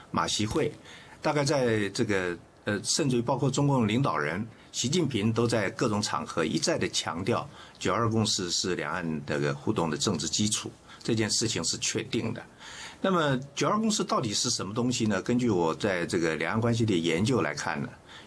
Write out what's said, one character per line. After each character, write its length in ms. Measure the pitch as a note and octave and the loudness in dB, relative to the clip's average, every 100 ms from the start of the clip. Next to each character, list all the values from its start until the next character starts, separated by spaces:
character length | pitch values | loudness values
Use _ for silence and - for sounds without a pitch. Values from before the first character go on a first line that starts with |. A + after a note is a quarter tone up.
| - | -2
马 160 | F2 E2 | 2 2
习 180 | - | 2
会， 280 | G#2 D#3+ - - - - - - | 0 0 -2 -4 -16 -20 -20 -4
大 100 | D#3 | 0
概 120 | D3 | 2
在 440 | C#3+ C#3+ B2 G#2+ G2 | 2 4 4 2 2
这 140 | - | 0
个， 320 | A2 G2 F2+ E2+ - - | 2 2 0 -4 -10 -8
呃， 160 | - G2+ | -2 -2
甚 260 | - - C#3+ | 0 0 2
至 80 | A#2+ | 2
于 60 | |
包 140 | A#2 C#3 | 2 2
括 140 | C#3 | 2
中 160 | D3 C#3+ | 2 4
共 220 | C3+ G#2 | 4 4
领 140 | A#2 | 2
导 140 | C3+ D#2 | 2 0
人 300 | D2 F2+ A2+ - - | 0 -2 -6 -12 -10
习 180 | - A#2+ | -4 0
近 200 | F3+ C#3+ | 2 2
平 240 | A2 A2+ | 2 2
都 120 | A2+ A#2 | 2 2
在 240 | A#2 F#2 | 2 0
各 180 | - A2+ | 0 0
种 120 | G#2 | 0
场 240 | G#2 D2 | 0 -2
合 200 | - - | -4 -2
一 120 | D#2+ - | 0 0
再 220 | F3 D#3 | 0 0
的 100 | F#2 | -2
强 360 | - - E2 | -2 -4 -4
调 240 | - F#2+ D2 - - - | -2 -2 -4 -12 -20 -6
，“九 120 | F#2+ | -2
二” 140 | G2 A2+ | 0 2
共 160 | A2 | 2
识 260 | G#2 - F2 | 2 0 -2
是 260 | - F#2 E2 | -2 -2 -2
两 160 | D2+ | -4
岸 280 | F2+ E2 D#2 C#2+ | -4 -4 -4 -4
这 140 | D2 | -2
个 120 | C#2+ | -2
互 180 | C#2+ - | -2 -2
动 180 | - E2 | 0 0
的 60 | D2 | 0
政 200 | A2 D#2+ | -2 -2
治 120 | D#2+ | -2
基 200 | - G#2+ | 0 0
础， 220 | - - - - - | -2 -6 -12 -20 -8
这 120 | - | -2
件 140 | A2+ G#2 | 0 0
事 180 | - A2 | 0 0
情 160 | F2+ | -2
是 120 | E2 A2+ | -2 -2
确 240 | - A2 | -2 -2
定 280 | - A#2 A2 | -2 -4 -4
的。 80 | A2 - - - - - - | -6 -12 -18 -16 -14 -16 -4
那 100 | F#3+ | 0
么 280 | F3+ D3 B2+ C#3 - | 2 2 0 -2 -2
“九 100 | D3 | 0
二” 120 | G#3+ | 2
共 100 | A3 | 2
识 140 | G#3 | 0
到 160 | - G#3+ | 0 0
底 140 | A2 | 0
是 160 | G#2 B2 | 0 -2
什 160 | A2 F#2 | -2 -4
么 80 | |
东 180 | A2+ B2 | -2 0
西 140 | A#2 A2 | 2 2
呢？ 160 | F#2 | 0
根 160 | G#2 B2 | 0 2
据 100 | A#2+ | 2
我 260 | F2+ E2 | 4 2
在 300 | D#2 G#2 F2+ | 2 0 0
这 140 | E2 F#2 | 0 0
个 180 | E2 D#2 | 0 0
两 160 | E2 | -2
岸 80 | A2+ | 0
关 140 | A#2+ | 2
系 100 | A#2 | 2
的 100 | A2 | 2
研 300 | F2 E2 D#2+ | 2 2 2
究 160 | A2 A#2 | 2 2
来 140 | D2+ | 0
看 260 | D2 F2+ D2+ | -2 -4 -4
呢， 80 | C2+ - - - | -6 -10 -20 -20